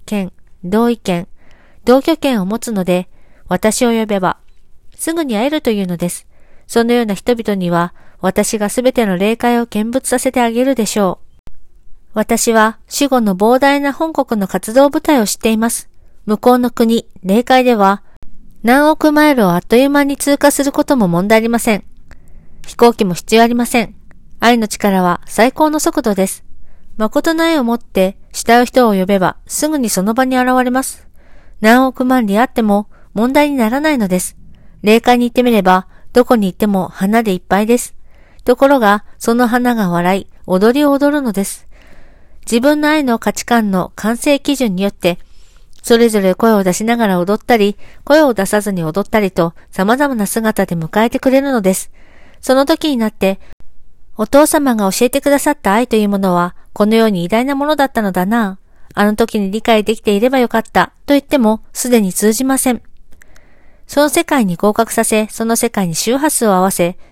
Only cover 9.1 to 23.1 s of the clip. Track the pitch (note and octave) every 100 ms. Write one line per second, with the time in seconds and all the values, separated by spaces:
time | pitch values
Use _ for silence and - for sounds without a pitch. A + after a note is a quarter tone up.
9.1 | F3+ G3+ A3+ A#3+ A#3+ A#3 G#3 A3 B3+ -
10.1 | B3+ C4 B3+ A#3 A3+ C4 B3 G#3 G#3+ F#3+
11.1 | - - - - - - - - - -
12.1 | G#3+ A3 A#3 - A3 A3 - - - C#4+
13.1 | B3+ G#3+ F#3 G#3+ B3+ C#4 C#4+ C#4+ C4 D#4+
14.1 | D#4 - A3 F#3+ - - A#3+ C#4+ D#4 -
15.1 | C#4+ G3+ - A3+ A3 A#3 - - - -
16.1 | - - G#3 B3 B3 B3 - A#3 A3+ -
17.1 | - F#3 G#3+ A#3+ C4 B3 A3+ G3 G3+ -
18.1 | - - - - - A3 C4+ D4+ D#4 D4+
19.1 | D4 D4+ C4 F#3+ F3 - A#3 C#4 C#4+ C#4
20.1 | C#4 - C#4 C#4+ - C#4 - D4 C#4 F#3+
21.1 | E3+ G3+ A3 A3+ A#3 - G3+ - - -
22.1 | - - - - - - - A#3 A#3 G3